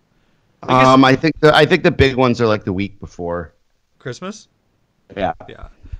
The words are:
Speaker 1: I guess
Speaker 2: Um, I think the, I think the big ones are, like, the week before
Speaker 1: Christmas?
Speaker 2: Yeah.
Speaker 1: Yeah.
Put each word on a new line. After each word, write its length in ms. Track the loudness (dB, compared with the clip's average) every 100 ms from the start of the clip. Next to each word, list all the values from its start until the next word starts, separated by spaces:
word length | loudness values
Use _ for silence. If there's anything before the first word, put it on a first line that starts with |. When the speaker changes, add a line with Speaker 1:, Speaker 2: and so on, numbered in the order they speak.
| _ _ _ _ _ _
Speaker 1:
I 40 | -2
guess 200 | 2 4
Speaker 2:
Um, 180 | 4 4
I 100 | 2
think 240 | -2 0
the, 160 | 2 4
I 100 | 2
think 180 | 2
the 80 | 0
big 240 | 0 0 0
ones 260 | -2 0
are, 60 | -2
like, 160 | -2 -4
the 80 |
week 260 | -6 -8 -10
before 540 | -20 -14 -10 -10 -12 _ _ _ _ _
Speaker 1:
Christmas? 480 | -18 -16 -16 -18 _ _ _ _ _ _ _ -8
Speaker 2:
Yeah. 180 | -8 -8 -16
Speaker 1:
Yeah. 200 | -20 -20 _ -18